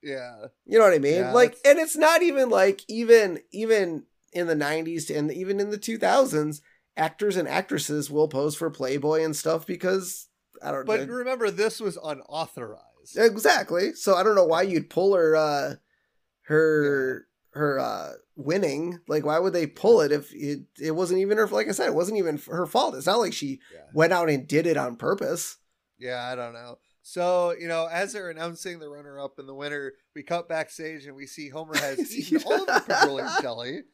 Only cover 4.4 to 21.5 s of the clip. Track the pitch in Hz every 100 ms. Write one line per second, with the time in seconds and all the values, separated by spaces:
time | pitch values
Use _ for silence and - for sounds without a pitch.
4.4 | 170 156 147 156 165 165 156 151 147 151
5.4 | 185 196 202 208 208 220 190 247 262 151
6.4 | 151 147 _ _ _ - 156 - 208 185
7.4 | 147 151 190 170 - 151 143 147 151 135
8.4 | 147 151 165 139 131 143 151 156 160 151
9.4 | - 165 160 180 185 190 180 - - _
10.4 | _ - 143 139 262 214 - 247 247 262
11.4 | 220 180 220 214 220 170 156 143 - 147
12.4 | 160 - 113 104 _ _ - - 226 214
13.4 | 220 320 - 170 202 - - 185 190 208
14.4 | 175 165 196 170 147 - 196 196 160 156
15.4 | 156 147 139 147 _ _ _ _ _ _
16.4 | - 156 160 156 147 139 131 127 - _
17.4 | _ 143 147 139 127 101 76 64 _ -
18.4 | 135 180 175 139 170 175 - 156 147 156
19.4 | 190 175 151 - 196 226 147 147 147 -
20.4 | 143 147 - _ 151 156 185 185 196 214
21.4 | 214